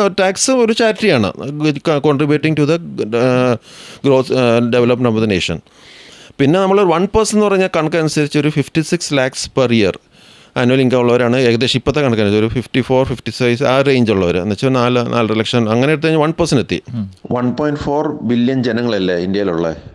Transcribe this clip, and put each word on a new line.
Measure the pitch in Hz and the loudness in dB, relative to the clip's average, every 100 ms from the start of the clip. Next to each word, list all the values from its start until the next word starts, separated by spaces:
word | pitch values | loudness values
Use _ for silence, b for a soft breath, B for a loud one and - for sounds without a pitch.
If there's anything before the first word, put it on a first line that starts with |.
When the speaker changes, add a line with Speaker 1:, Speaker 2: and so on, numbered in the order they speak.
| 202 190 | 0 0
Speaker 1:
ടാക്സ് | 190 196 - | -2 0 0
ഒരു | 262 226 | 2 2
ചാരിറ്റിയാണ്, | 226 226 214 214 135 101 - 117 147 156 143 - 147 151 | 2 0 0 0 2 0 -4 -10 -4 -2 -2 -2 0 0
contributing | 139 147 147 156 151 | 0 0 0 0 0
to | 143 | 0
the, | 170 160 127 107 117 | 0 -4 -8 -4 0
ആ, | 127 127 127 113 B B B B 139 | 2 2 2 0 B B B B 2
growth, | 131 127 | 2 2
ആ, | 127 120 117 | 2 2 2
development | 120 123 120 123 123 | 2 2 2 2 2
of | 110 | 2
the | 110 92 | 0 0
nation. | - 80 - B B B B B B - | -2 -6 -8 B B B B B B -2
പിന്നെ | 139 180 | 2 2
നമ്മൾ | 190 202 | 2 2
വൺ | 190 160 | 2 2
percent | 196 220 208 | 0 0 0
എന്ന് | 208 208 | 0 2
പറഞ്ഞാൽ | 190 185 170 | 2 0 -2
കണക്കനുസരിച്ച് | 156 170 156 151 147 147 | -2 0 -2 0 -2 0
ഒരു | 147 | 0
ഫിഫ്റ്റി | 151 131 165 | -2 -2 -4
സിക്സ് | 156 175 - | -4 -6 -4
ലാക്സ് | 143 131 - - - | -2 -2 -4 -6 -2
per | 123 | 2
year | 117 95 - _ B B B B - | 2 2 -2 _ B B B B -2
annual | 123 131 | 0 2
income | 127 123 | 2 2
ഉള്ളവരാണ് | 120 120 120 127 | 2 2 2 2
ഏകദേശം | 127 117 127 - | 2 2 0 -2
ഇപ്പോഴത്തെ | - 139 | -2 -2
കണക്കനുസരിച്ച് | 139 110 101 107 | 0 0 2 2
ഒരു | 110 | 0
ഫിഫ്റ്റി | 120 - 131 | -2 -4 -4
ഫോർ, | 120 131 135 | 0 0 0
ഫിഫ്റ്റി | 127 - | -4 -8
സിക്സ് | - 123 120 | -2 -2 0
ആ | 135 131 | 0 2
റേഞ്ച് | 139 131 110 | 2 2 2
ഉള്ളവർ | 98 90 87 | 2 2 0
എന്ന് | 95 | -2
വെച്ചാൽ | 101 135 | -2 0
നാല്, | 131 123 123 120 | 0 0 0 -2
നാലര | 120 113 | -2 0
ലക്ഷം | 110 110 123 107 | -2 0 0 0
അങ്ങനെ | 117 135 | 0 0
എടുത്തു | 156 160 | 0 0
കഴിഞ്ഞാൽ | 160 | 0
വൺ | 151 | 0
പെർസെന്റ് | 160 170 139 | 0 0 0
എത്തി. | 95 90 - | 0 -6 -6
Speaker 2:
ഉം. | 117 98 95 - | -8 -8 -10 -8
Speaker 1:
വൺ | 120 123 | -4 -2
പോയിന്റ് | 120 151 147 | -2 -4 -4
ഫോർ | 147 143 151 - | -4 -2 -4 -4
ബില്യൺ | 113 120 120 135 | -2 0 0 0
ജനങ്ങളല്ലേ | 120 113 120 104 90 87 | -2 -2 -2 -2 0 -2
ഇന്ത്യയിലുള്ളത്. | 92 98 101 82 82 78 - | -2 -2 -2 -2 -2 -6 -14